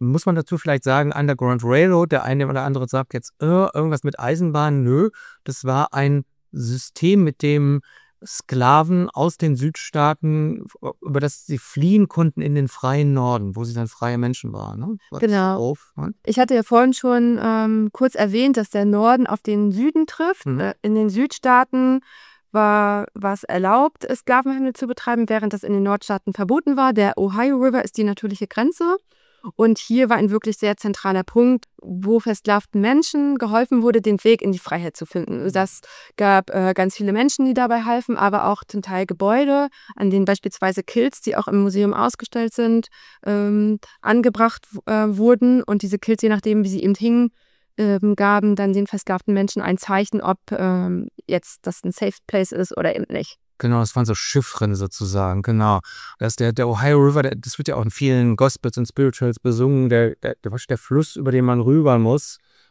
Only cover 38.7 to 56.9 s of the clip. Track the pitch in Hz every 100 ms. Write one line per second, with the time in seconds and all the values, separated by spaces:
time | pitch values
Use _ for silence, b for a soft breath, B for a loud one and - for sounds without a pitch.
38.7 | 202 190 185 190 175 196 240 285 277 285
39.7 | B B - 202 196 190 196 - - 190
40.7 | 190 - 233 262 - - - 190 202 202
41.7 | 190 202 - 240 - 233 240 226 - 233
42.7 | 226 - B B B 196 202 202 208 208
43.7 | 214 B B - 233 240 202 226 - -
44.7 | 208 - 214 214 202 226 240 247 254 -
45.7 | 208 196 196 - 220 220 214 214 214 196
46.7 | 190 190 202 226 240 240 - _ _ _
47.7 | - 208 196 208 202 202 208 208 202 196
48.7 | 196 202 202 - 185 - 196 196 - -
49.7 | 185 - 196 208 208 - 190 - 202 185
50.7 | 185 180 180 - - - 175 - - -
51.7 | - 180 - 202 - - 202 190 - 185
52.7 | - 165 - - - - - _ _ 120
53.7 | 120 110 123 113 104 - 139 123 - 104
54.7 | 98 98 - 101 98 95 92 98 110 107
55.7 | 98 B B B B 113 - 120 117 120
56.7 | 110 139